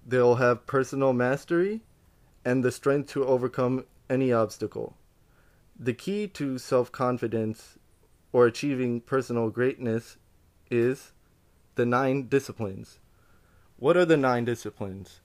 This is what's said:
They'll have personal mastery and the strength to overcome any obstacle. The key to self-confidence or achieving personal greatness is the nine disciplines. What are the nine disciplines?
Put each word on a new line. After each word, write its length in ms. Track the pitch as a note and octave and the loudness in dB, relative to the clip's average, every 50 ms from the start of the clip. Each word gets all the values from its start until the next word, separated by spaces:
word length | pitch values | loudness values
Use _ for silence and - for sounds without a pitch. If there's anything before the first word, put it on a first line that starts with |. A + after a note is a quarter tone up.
| _ A#2+ | _ -2
They'll 280 | A#2 B2+ B2 B2 A#2+ | 2 4 6 6 4
have 300 | A#2+ C3 B2 B2 A2+ - | 6 4 2 2 2 -2
personal 480 | - - C3+ C3 - - C3+ C3+ C3+ C3 | -2 0 0 0 0 -2 0 0 2 2
mastery 680 | A#2+ B2 B2 C3+ C#3+ - - F3 E3+ F3+ G3 G#3+ A3 - _ _ _ _ _ _ _ _ _ _ _ _ | 2 2 0 0 -2 -4 -2 0 0 0 0 -2 -6 -10 _ _ _ _ _ _ _ _ _ _ _ _
and 200 | B2 B2+ C3 B2 | -2 0 2 0
the 80 | B2 | 0
strength 400 | A#2 - - C#3+ C#3 D3 C#3 - | -2 -2 -2 0 0 0 -2 -4
to 140 | - C#3+ C3+ | -4 -4 0
overcome 600 | B2+ C3+ B2+ A#2+ B2+ - - B2+ B2 C3 B2+ - _ _ _ _ _ | 2 2 0 0 -2 -2 -2 -2 0 0 -2 -6 _ _ _ _ _
any 240 | C3 B2+ C3+ C3 A#2+ | -2 0 0 2 2
obstacle. 640 | A#2 A2 G2+ - - - G#2 - G2+ A2 - - _ _ _ _ _ _ _ _ _ _ _ _ _ _ _ _ - | 2 2 0 -2 -6 -8 -8 -8 -8 -10 -10 -12 _ _ _ _ _ _ _ _ _ _ _ _ _ _ _ _ -10
The 140 | - A#2+ B2 | -6 -6 -6
key 340 | - - - G3 G#3 G#3 F#3+ | -6 -6 -6 -6 -4 -6 -8
to 280 | _ - D3 C#3 C3 B2+ | _ -6 -6 -6 -6 -8
self-confidence 1200 | - - - B2+ B2 - - - C3 B2 B2 A#2+ - A2+ G#2+ A2+ A2 A2 A2 - - - - _ _ _ _ _ _ _ _ _ _ _ | -6 -2 0 0 0 0 -4 -4 -2 -2 -2 -2 -4 -4 -4 -2 -4 -4 -6 -8 -14 -20 -20 _ _ _ _ _ _ _ _ _ _ _
or 160 | - B2+ B2 A#2 | 4 4 4 4
achieving 540 | A2+ - - D3 C#3 B2+ B2+ B2 A#2+ A#2+ | 4 0 -4 -4 -2 -2 -2 -2 -2 -4
personal 480 | A#2 - C3+ C3+ B2+ - B2 A#2 A2+ A2+ | -6 -2 -2 -2 -2 -2 -2 -2 -2 -2
greatness 680 | G2+ A#2 B2 C3 C3+ - C3 A#2+ A2 A2+ A#2 - - _ _ _ _ _ _ _ _ _ _ _ | -2 0 -2 -2 -2 -2 -4 -4 -4 -4 -4 -8 -20 _ _ _ _ _ _ _ _ _ _ _
is 420 | B2 A#2+ A#2 B2 C3 C#3 - - _ _ _ _ _ _ _ _ _ _ _ _ _ | 0 2 2 2 0 -2 -8 -20 _ _ _ _ _ _ _ _ _ _ _ _ _
the 120 | - B2 | -2 0
nine 420 | A#2+ A#2+ B2 C3+ C3+ C3 C#3 C3+ A2+ | 0 2 0 2 0 0 -2 -2 0
disciplines. 720 | C3+ C#3 C3+ - G#2 - A#2 G2+ F#2+ G2 A#2 - - _ _ _ _ _ _ _ _ - _ _ _ - _ _ _ - | -2 -2 -2 -2 -10 -8 -8 -8 -8 -10 -14 -18 -20 _ _ _ _ _ _ _ _ -20 _ _ _ -20 _ _ _ -4
What 200 | A#2+ C#3 E3+ F3+ | 0 2 4 4
are 80 | F3+ | 6
the 120 | D#3+ E3 D3+ | 6 4 4
nine 280 | C3+ C3 B2 A#2+ A#2+ | 4 2 2 2 0
disciplines? 760 | A#2 A#2+ - - G#2+ - _ A2 G2 F#2+ G2 G2 - - - _ | -2 -4 -6 -6 -12 -10 _ -10 -10 -10 -12 -14 -16 -20 -20 _